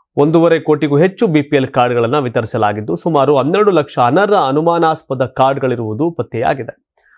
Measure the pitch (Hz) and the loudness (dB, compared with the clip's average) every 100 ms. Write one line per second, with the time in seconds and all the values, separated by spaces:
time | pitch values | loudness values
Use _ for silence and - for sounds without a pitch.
0 | _ - 147 165 165 160 156 147 151 143 | _ 0 2 4 4 2 0 0 0 2
1 | 180 190 226 151 143 147 139 135 123 120 | 2 0 0 0 0 0 0 0 0 0
2 | 117 147 123 120 113 113 107 104 110 170 | 0 -2 -2 -4 -4 -2 -2 -2 -6 -6
3 | 180 151 135 143 131 196 208 170 143 - | -2 0 2 2 2 0 2 0 0 -2
4 | 120 156 202 202 135 143 170 170 165 156 | 0 2 2 2 0 0 0 0 0 -2
5 | - 131 123 - 135 139 131 120 110 107 | -6 -4 -4 0 0 0 -2 -4 -6 -4
6 | 165 165 123 117 139 139 117 - _ _ | -4 -4 -8 -4 -4 -4 -8 -16 _ _
7 | _ | _